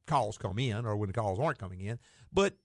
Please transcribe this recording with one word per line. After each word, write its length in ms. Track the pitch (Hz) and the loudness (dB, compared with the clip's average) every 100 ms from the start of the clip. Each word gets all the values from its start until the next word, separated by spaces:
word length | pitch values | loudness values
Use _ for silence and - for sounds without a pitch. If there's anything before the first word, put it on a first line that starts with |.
| - | 0
calls 320 | 151 107 - | 2 2 -2
come 220 | 98 98 | -4 -2
in 260 | 131 107 117 | -2 -2 -2
or 100 | 104 | -2
when 100 | 104 | -2
the 60 | |
calls 260 | 95 107 95 | 0 0 0
aren't 180 | 156 - | 0 -2
coming 240 | 92 92 | -6 -8
in. 160 | 98 117 - - - | -6 -8 -10 -20 -2
But 260 | 190 196 196 | 4 4 2